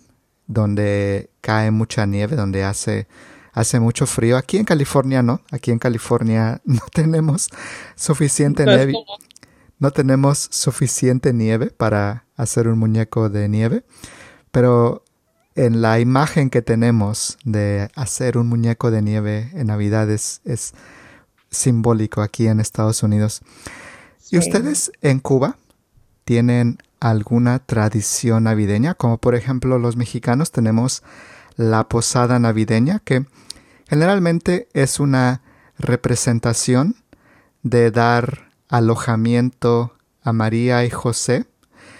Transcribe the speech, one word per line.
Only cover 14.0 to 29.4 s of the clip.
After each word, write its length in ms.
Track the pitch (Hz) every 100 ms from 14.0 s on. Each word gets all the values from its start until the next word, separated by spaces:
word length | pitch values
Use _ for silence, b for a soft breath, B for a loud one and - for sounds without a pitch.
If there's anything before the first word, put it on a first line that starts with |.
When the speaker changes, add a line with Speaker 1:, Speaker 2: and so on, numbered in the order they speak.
| B B B B B
Speaker 1:
pero 520 | 131 123 120 117 - _ _ _ _ _ -
en 260 | 123 117
la 180 | 113 113
imagen 500 | 120 135 151 - 135
que 140 | 127
tenemos 760 | 113 113 117 117 101 107 - - 131
de 440 | 107 104 101 101 -
hacer 420 | 110 - 127 120
un 100 | 117
muñeco 440 | 117 117 113 123
de 120 | 110
nieve 480 | 107 107 104 107 117 180
en 120 | 117
Navidad 420 | 107 101 110 107
es, 300 | 107 - - 220
es 280 | 120 - - B B B B B _ _
simbólico 720 | - - 120 113 113 107 -
aquí 260 | 104 - 113
en 120 | 107
Estados 440 | 107 - 110 110
Unidos. 380 | 110 104 107 - - B B B B B B B -
¿Y 60 | 175
Speaker 2:
Sí. 20 |
Speaker 1:
ustedes 520 | 170 202 262 294 - -
en 180 | 151 131
Cuba 380 | - 131 143 - _ _ _ _ _ _ -
tienen 520 | 117 120 123 120 - _ -
alguna 600 | 120 110 101 117 120 123
tradición 840 | - 113 107 107 101 - 120 113 113
navideña? 500 | 107 104 104 139 180
Como 220 | 120 117
por 180 | 127
ejemplo 440 | 120